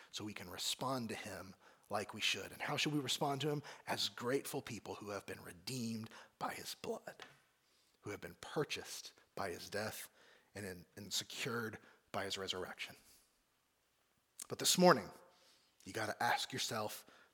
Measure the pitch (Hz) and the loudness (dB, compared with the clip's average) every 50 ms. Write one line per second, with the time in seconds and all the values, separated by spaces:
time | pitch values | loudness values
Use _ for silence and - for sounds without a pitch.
0 | - - - - 101 107 98 - 101 90 92 - - - - - 139 127 135 127 | -18 -10 -8 -6 -6 -6 -8 -8 -10 -10 -6 -2 0 0 0 0 0 0 0 0
1 | 117 107 110 - - 107 92 85 92 95 95 - - - - - - - 101 107 | 0 -2 -4 -4 -6 -6 -6 -8 -8 -10 -14 -18 -20 -20 -20 -20 -10 -2 -2 -2
2 | 101 - - 107 - - - 104 95 - - - - - 151 135 - 156 147 147 | -2 -2 -4 0 0 0 0 0 -2 -8 -8 -6 -2 -2 0 2 2 4 2 2
3 | 135 123 - - 165 143 139 139 135 151 147 151 - - - - - - 101 101 | 2 2 2 2 2 2 2 2 2 2 2 0 -2 -6 -14 -12 -4 -4 -2 0
4 | - - 101 - 120 120 135 139 - - - 139 - - 113 101 - 101 95 - | 0 -2 -2 -2 0 2 2 2 0 0 -4 -4 -4 -4 -8 -8 -6 -8 -8 -8
5 | 107 104 104 98 - - 95 - 90 90 90 85 85 - 131 127 113 113 113 110 | -6 -6 -6 -6 -4 -6 -10 -8 -10 -14 -14 -10 -8 -6 -2 -2 0 0 -2 -2
6 | 110 - - - - - _ - - - - - - - - - - - 226 - | -6 -8 -12 -14 -18 -16 _ -6 -4 -4 -4 -6 -6 -8 -8 -8 -4 -4 -4 -4
7 | - - - - - - - - _ _ _ _ _ _ _ _ _ _ _ _ | -6 -12 -12 -12 -16 -16 -18 -20 _ _ _ _ _ _ _ _ _ _ _ _
8 | - 107 104 92 85 90 87 - - - - 165 143 - - 95 - - - - | -10 -8 -8 -6 -8 -10 -10 -10 -10 -6 -2 -2 0 0 -2 -6 -6 -8 -10 -10
9 | - - - - - _ - - 98 95 87 92 92 90 90 101 107 107 - - | -10 -12 -16 -18 -20 _ -6 -2 -2 -2 -2 -4 -6 -4 -2 -2 -2 -2 -2 -6
10 | - - _ - - - - - - _ - 101 101 95 95 90 85 _ - 98 | -10 -12 _ -20 -20 -20 -20 -20 -20 _ -10 -8 -8 -8 -8 -10 -12 _ -14 -14
11 | 104 95 - - 110 - - - - 135 117 120 117 107 101 - - - - - | -8 -2 -2 -2 -2 -2 -6 -4 -2 -2 0 0 -2 -2 -4 -6 -14 -18 -20 -20
12 | _ _ - 101 95 98 95 98 95 90 - 92 90 - - - - - - - | _ _ -2 -2 0 0 -2 -2 -2 -2 -2 -2 -4 -4 -6 -8 -10 -10 -10 -16
13 | - - - - - _ _ _ _ _ _ _ _ _ _ _ _ _ _ _ | -20 -20 -20 -20 -20 _ _ _ _ _ _ _ _ _ _ _ _ _ _ _
14 | _ _ _ _ _ _ _ - - - 131 - - - - 180 180 180 156 120 | _ _ _ _ _ _ _ -14 -8 -8 -4 2 4 6 8 12 12 12 12 12
15 | 92 - - - - - - - - - - - _ _ _ _ - 98 95 110 | 8 -4 -12 -16 -20 -20 -20 -20 -20 -20 -20 -20 _ _ _ _ -14 -6 -2 -2
16 | 107 107 - - 113 120 - - - - - - - - 123 110 107 107 - - | 0 0 2 4 4 4 4 4 2 0 -2 -2 -2 0 0 0 0 -2 -2 -6
17 | - - - - - - | -12 -16 -20 -20 -20 -20